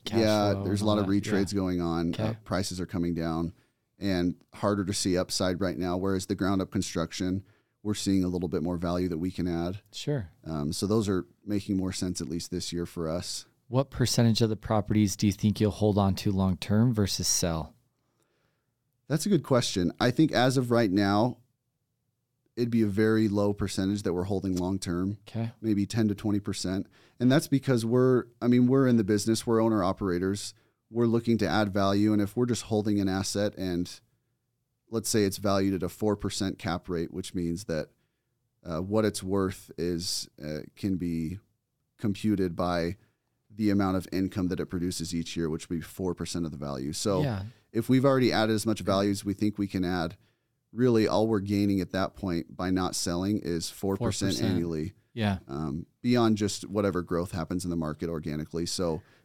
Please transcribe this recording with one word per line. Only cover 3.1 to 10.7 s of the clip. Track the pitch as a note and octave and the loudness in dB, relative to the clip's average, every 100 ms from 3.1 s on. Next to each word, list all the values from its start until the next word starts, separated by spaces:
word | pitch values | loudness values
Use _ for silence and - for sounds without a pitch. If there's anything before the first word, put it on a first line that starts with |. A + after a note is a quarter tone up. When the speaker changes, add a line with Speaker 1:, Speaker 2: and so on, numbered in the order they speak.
| E2 | -2
Speaker 2:
down | E2 E2 E2+ - _ _ _ _ | -2 -2 -4 -8 _ _ _ _
and | G2 F2+ F2 - _ | -2 0 0 -2 _
harder | - G#2+ G2+ F#2 | -2 0 2 0
to | |
see | G2+ G2+ F2+ | 0 0 0
upside | F#2 - F#2 F2 | 0 -2 0 0
right | F#2 D2 | -2 -2
now. | F2+ F#2 | -4 -2
Whereas | G2 F#2+ - | 0 -2 -2
the | G2 | -2
ground | F#2+ F#2+ | 0 0
up | F#2 | -2
construction, | G2+ - F2 E2 - F#2 G2+ - _ _ _ | -4 -4 -4 -4 -2 -2 -4 -6 _ _ _
we're | G#2 G#2 | -6 -2
seeing | G#2 G2 | 0 2
a | F2+ | 2
little | F2+ F2 | -2 -2
bit | F2+ | -2
more | D#2+ F2 | -2 -2
value | E2+ F2 F2+ | -2 0 -2
that | D#2+ | -2
we | F#2 | -4
can | F#2 F2 | -4 -2
add. | E2+ F2 G2+ - | -2 -4 -6 -12
Speaker 1:
Sure. | - - D3 F2 _ D#2+ | -10 -6 -4 -6 _ -8
Speaker 2:
Um, | D#2+ D2 | -4 -4